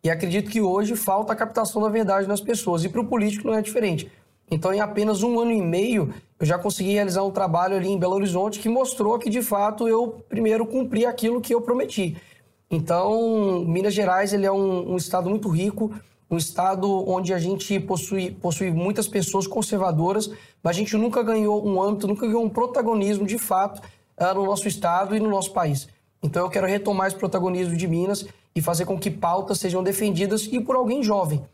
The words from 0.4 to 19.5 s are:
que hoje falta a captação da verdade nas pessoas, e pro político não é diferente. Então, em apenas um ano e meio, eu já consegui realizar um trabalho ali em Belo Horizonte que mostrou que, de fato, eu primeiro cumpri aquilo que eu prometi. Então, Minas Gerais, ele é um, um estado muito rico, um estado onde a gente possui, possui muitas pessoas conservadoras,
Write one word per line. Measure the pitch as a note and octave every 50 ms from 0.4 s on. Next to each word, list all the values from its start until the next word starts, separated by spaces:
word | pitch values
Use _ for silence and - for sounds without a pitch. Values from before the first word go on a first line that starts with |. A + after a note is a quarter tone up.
| G3+ G#3
que | G#3+ A3+
hoje | G#3+ F#3 F3+ G3 G#3 G#3 A#3
falta | A3 - - F#3+ G3+ A3 A3
a | A3+
captação | A3 A3+ A3 - A#3+ A3 - - G#3+
da | G#3+ G#3+
verdade | G#3 A3+ A3 F#3+ G3 G3 G3 F#3+
nas | G#3 G3+
pessoas, | G#3 - A#3 - - F#3+ F3 E3 D#3+
e | F#3+
pro | D#3+ A#3 A#3+
político | - - A#3 G#3 G#3+ G#3 G#3 -
não | A3 A3
é | A3
diferente. | G#3 G#3+ - - G#3+ G3 E3 D3+ - - - _ _ _ _ _ _ _
Então, | E3 D#3 E3 F#3 F#3+
em | G3+
apenas | G#3 G#3 G#3 G#3 G#3 G#3+ G#3+ F#3+
um | G3+ A#3+ A#3+ A#3
ano | A#3 A#3
e | A#3 G#3+
meio, | F#3 E3+ E3 F3+ G3+ A#3+ A#3+ G#3+ D#3+ A#2 - - - _ _ _
eu | E3
já | D3+ F3 F3
consegui | F3 G#3 G3 - F#3+ F#3+
realizar | G3+ G#3 G3+ F#3+ F3 F#3+
um | G3 G3
trabalho | F#3+ G3 G3 F3+ D#3+ E3+ F3+ F#3+ G3
ali | G3 F3 F#3+
em | G3+ F#3+
Belo | F3 F3+ F#3
Horizonte | G3 G3+ G3 F3 F3+ F#3+ G#3+ G#3 G#3
que | - A3
mostrou | A3+ B3+ C4 B3+ - - G#3+ G#3 A#3 A#3
que, | A#3 A3+
de | G#3 B3+
fato, | A3+ - G#3 G3+ G3+ G#3 G#3+ A3 A#3 A3+
eu | A3+ A3+ A#3+ A3+ A3+ - - _
primeiro | - G#3+ A3+ A3 A3 A3 A#3
cumpri | A3 A#3+ C4 C4 - - G#3+ A#3
aquilo | A#3+ A#3+ B3 A3 A3+ A#3+ B3
que | - - A#3
eu | A#3
prometi. | A3+ A#3+ A#3+ B3+ - - - - F#3+ E3 D#3 - - - - _ _ _ _ _ _ _
Então, | - D#3+ D#3+ E3 F3 F3 F#3 G3+ G#3+ A3+ A#3 A3+ A3+ A3 G#3 G3 F#3 F3+ F3
Minas | E3 E3 F#3 G3 G#3 G3
Gerais, | G3+ G#3 F3+ F#3 F#3 G3+ G3 G3+
ele | G3+ G3
é | G3
um, | G3 G3 G3 F#3+ F#3 F3+ F3 -
um | F3+
estado | F3+ D#3+ - - F3+ F3 F3+
muito | G3+ A3 G#3 G#3+
rico, | D#3+ D#3+ F#3 G#3 G3+ - A3 G#2+ - - - _ _ _ _ _
um | E3+ E3+
estado | D#3 - - - G3+ F#3+ F#3+ F#3+ F#3+ G3+ G3 F#3+ F#3+ F#3+
onde | F#3 F#3 F#3 F3
a | F#3+ F3+
gente | E3 F3+ G3 F#3+ - - G3+ F#3+
possui, | - - F#3+ E3+ - - G3 F#3+ F#3 F3+
possui | - - - F3+ D#3+ - G3 F#3
muitas | E3 E3 F3 F#3+ G#3 - G#3+
pessoas | G#3+ - G3+ F3+ - - F#3+ F#3
conservadoras, | F#3+